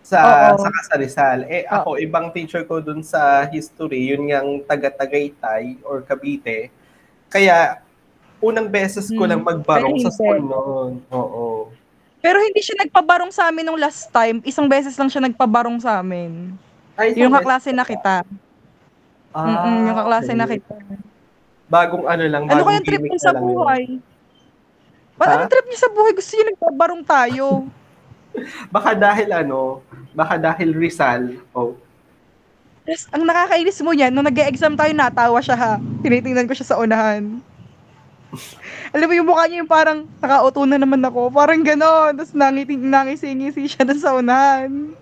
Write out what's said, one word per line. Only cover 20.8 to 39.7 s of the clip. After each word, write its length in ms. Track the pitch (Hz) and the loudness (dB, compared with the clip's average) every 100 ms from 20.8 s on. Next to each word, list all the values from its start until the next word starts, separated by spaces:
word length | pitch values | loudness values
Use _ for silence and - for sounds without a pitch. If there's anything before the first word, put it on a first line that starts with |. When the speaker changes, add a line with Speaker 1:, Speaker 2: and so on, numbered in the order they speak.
| 202 196 - _ _ _ _ _ _ | -16 -18 -18 _ _ _ _ _ _
Speaker 1:
Bagong 400 | 165 170 175 135 | 2 2 0 -2
ano 160 | 170 | 0
lang, 180 | 160 147 | 0 0
Speaker 2:
Ano 60 | 147 | 2
Speaker 1:
bagong 140 | 147 160 | 2 4
Speaker 2:
kayang 180 | 415 - | 2 0
trip 80 | 302 | -2
Speaker 1:
gimmick 140 | 294 | -2
Speaker 2:
niyo 80 | 359 | 0
sa 80 | - | 0
Speaker 1:
na 80 | |
lang 80 | 294 | 2
yun. 80 | 247 | 0
Speaker 2:
buhay? 300 | 359 311 262 254 254 - _ _ _ _ _ _ _ _ _ _ _ | 0 0 0 -2 -10 -14 _ _ _ _ _ _ _ _ _ _ _
Ba-, 80 | 311 | 2
Speaker 1:
Ha? 60 | |
Speaker 2:
anong 160 | 294 339 | 2 2
trip 160 | 523 494 | 2 0
niyo 120 | 480 | -2
sa 120 | 494 | 0
buhay? 220 | 415 427 | 4 2
Gusto 160 | 381 381 | 2 -4
niyo 140 | 440 427 | 0 0
nagpabarong 540 | 392 339 277 339 349 | 0 -4 0 -2 -2
tayo. 420 | 294 294 247 254 269 277 269 - _ _ _ | 0 2 2 0 -2 -2 -4 -16 _ _ _
Speaker 1:
<laughs> 600 | - _ - - - 233 | -20 _ -12 -12 -16 -4
Baka 160 | 196 214 | -2 0
dahil 360 | 214 202 208 208 | 2 2 2 0
ano, 280 | 175 147 135 131 135 _ - 131 | 0 -2 -2 -4 -6 _ -20 -16
baka 220 | 151 160 175 | -4 -2 0
dahil 340 | 160 165 165 | -2 -2 -2
Rizal. 500 | 160 165 165 139 123 123 123 - | 0 -2 0 0 0 -4 -8 -12
Oh. 240 | 127 120 120 _ _ _ _ _ _ _ _ _ _ | -6 -6 -8 _ _ _ _ _ _ _ _ _ _
Speaker 2:
Yes, 220 | - 330 - | -10 -10 -6
ang 120 | 285 | -4
nakakainis 560 | 330 339 349 339 339 381 | 0 2 2 2 0 -2
mo 100 | 311 | -2
niyan, 200 | 311 254 | 2 2
nung 120 | 262 | 2
nag-e-exam 500 | 294 254 285 254 311 | 0 2 0 2 -2
tayo, 160 | 294 302 | 0 0
natawa 480 | 311 254 247 240 233 | 2 0 2 2 2
siya, 180 | 247 240 | 0 0
ha. 160 | 233 208 - - | 0 -2 -4 -6
Tinitingnan 440 | - 240 254 254 240 | 0 0 0 -2 -2
ko 80 | |
siya 140 | 262 - | -4 -2
sa 100 | 262 | 0
unahan. 640 | 226 220 220 208 208 233 - _ - _ _ _ _ _ _ - - - - - - | 2 2 0 -2 -6 -10 -16 _ -20 _ _ _ _ _ _ -20 -20 -20 -20 -16 -8
Alam 140 | 294 320 | -2 2
mo 60 | 339 | 2
yung 100 | 330 | 4
mukha 220 | 330 330 | 4 2
niya, 100 | 349 | 0
yung 120 | 320 | 2